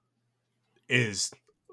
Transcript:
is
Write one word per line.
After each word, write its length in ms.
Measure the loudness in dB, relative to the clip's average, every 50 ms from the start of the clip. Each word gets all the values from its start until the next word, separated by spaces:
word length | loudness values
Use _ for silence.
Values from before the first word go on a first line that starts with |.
| _ _ _ _ _ _ _ _ _ _ _ _ _ _ _ _ _ 0
is 420 | 2 2 2 2 -2 -4 -4 -6 -6 -12 _ _ _ _ _ -20